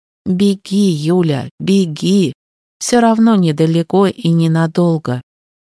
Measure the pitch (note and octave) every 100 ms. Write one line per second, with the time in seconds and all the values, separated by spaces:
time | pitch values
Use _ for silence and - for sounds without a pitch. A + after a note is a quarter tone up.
0 | _ _ - F#3 G3+ G3 - F#3+ G3+ D#3
1 | D3+ F3+ E3 C3+ B2 - D#3 G3 F3+ D3+
2 | E3+ G3+ D#3+ - _ _ _ - - A#3+
3 | A3+ A3+ A3+ G#3+ E3+ D3 D#3+ E3 E3 F#3
4 | G3 - E3 E3 E3 D#3+ E3 E3 F3 D#3+
5 | - B2 - _ _ _